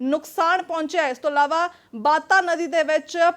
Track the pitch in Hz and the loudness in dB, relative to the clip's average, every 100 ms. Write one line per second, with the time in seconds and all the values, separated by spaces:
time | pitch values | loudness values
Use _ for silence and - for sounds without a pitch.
0 | 254 302 302 - 330 370 359 330 311 349 | -2 -2 -4 -2 0 0 -2 -4 -2 -2
1 | 294 247 311 285 285 320 349 - _ 226 | -2 -2 -2 0 2 0 -2 -6 _ -4
2 | 240 311 311 381 359 330 339 330 302 311 | 0 0 2 2 2 -2 -2 -2 0 0
3 | 302 349 339 | -2 0 2